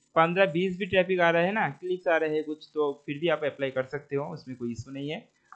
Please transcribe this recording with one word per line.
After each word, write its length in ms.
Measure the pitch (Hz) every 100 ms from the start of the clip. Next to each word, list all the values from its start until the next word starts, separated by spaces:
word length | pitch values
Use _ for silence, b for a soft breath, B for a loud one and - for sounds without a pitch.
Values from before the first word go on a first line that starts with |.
| _ -
पन्द्रह 300 | 165 175 190
बीस 300 | 160 190 180
भी 80 | 196
traffic 340 | 190 180 180
आ 100 | 170
रहा 120 | 170
है 100 | 175
ना, 160 | 220 165
clicks 380 | 139 180 180 180
आ 80 | 160
रहे 180 | 156
हैं 100 | 151
कुछ, 240 | 147 151 -
तो 180 | 151 147 139 -
फिर 120 | 143
भी 100 | 165
आप 160 | 151
apply 260 | 143 131 135
कर 140 | 131
सकते 320 | 127 143 - 139
हो, 80 | 156
उसमें 240 | 151 127 120
कोई 160 | 120
issue 180 | 113 135
नहीं 200 | 135 143
है, 180 | 156 - _ _